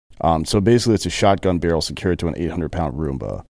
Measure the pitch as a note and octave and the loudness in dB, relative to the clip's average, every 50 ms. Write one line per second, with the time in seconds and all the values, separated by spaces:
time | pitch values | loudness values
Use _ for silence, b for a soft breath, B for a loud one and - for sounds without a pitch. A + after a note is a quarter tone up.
0 | _ _ - - - E2 E2 D#2+ D#2 - - G#2+ F#2+ A2+ A#2+ A#2+ - A#2 G#2+ F#2+ | _ _ -8 -2 0 0 0 0 0 0 0 2 4 4 4 4 4 4 2 2
1 | - F2+ - - - G2+ G2 F#2+ - F#2+ F2+ E2+ E2 E2+ E2 D#2+ D#2 - - - | 0 -2 -2 2 2 4 4 4 2 0 0 2 2 0 0 0 -2 -4 -6 -4
2 | - F#2 F2 - F2+ E2 - - E2+ D#2+ - F2+ E2 D2+ - F2 E2 C#2+ B1 D2 | -2 0 0 0 -2 -4 -4 -4 -4 -4 -4 -4 -4 -4 -4 -4 -4 -4 -4 -4
3 | D#2 C#2+ C2+ B1+ G#1+ G1+ G1+ G1+ - - _ | -4 -4 -4 -6 -6 -8 -8 -10 -12 -16 _